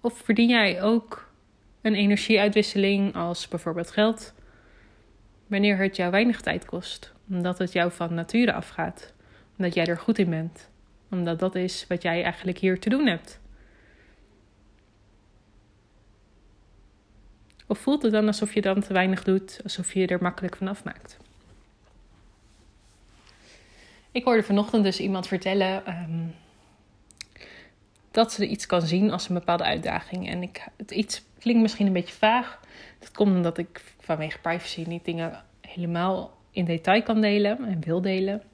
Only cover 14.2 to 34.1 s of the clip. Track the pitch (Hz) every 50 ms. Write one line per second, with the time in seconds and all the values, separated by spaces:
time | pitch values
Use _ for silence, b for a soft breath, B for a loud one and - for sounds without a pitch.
14.2 | b b b b _ _ _ _ _ _ _ _ _ _ _ _ _ _ _ _
15.2 | _ _ _ _ _ _ _ - _ _ _ _ _ _ _ _ _ _ _ _
16.2 | _ _ _ _ _ _ _ _ _ _ _ - - - _ _ _ _ _ -
17.2 | - - - _ - _ - _ - _ 214 - - - 285 294 - 226 214 214
18.2 | 214 214 208 - 214 208 - 214 202 190 190 202 196 - 196 185 185 190 190 185
19.2 | - - 190 190 190 190 - - - 196 - - 175 - - 190 185 175 180 180
20.2 | 180 180 175 - 185 175 - - 190 190 202 - - - - - - - - -
21.2 | - _ _ _ _ - - - _ _ _ _ _ _ _ - - _ _ _
22.2 | _ - _ _ _ _ - _ _ - _ _ _ _ _ _ _ _ b b
23.2 | b b b b b b b b b b b b b b b b b b _ 247
24.2 | 247 254 240 226 208 - 196 202 208 214 - 226 202 196 185 - - 196 190 185
25.2 | 180 - 196 185 - 196 190 202 190 185 190 190 - - 175 170 175 160 165 165
26.2 | 165 165 160 b b b b b b b b b b _ _ _ _ _ - _
27.2 | - _ B B B B B B B B B B _ _ _ _ _ _ _ 220
28.2 | 226 220 - - 208 - - 208 - - - 175 165 156 170 185 202 214 - 180
29.2 | - - 180 175 - - 170 170 170 - - 165 165 - - - - - - 180
30.2 | 180 - - 180 180 190 - - - - _ _ 208 - - - 208 - - -
31.2 | - _ _ - - 233 240 233 220 214 - - 208 196 185 180 175 - - -
32.2 | - 214 226 247 247 - - - B B B B B B B B - - _ -
33.2 | 208 202 190 180 175 165 165 - 170 - - - - - - _ - -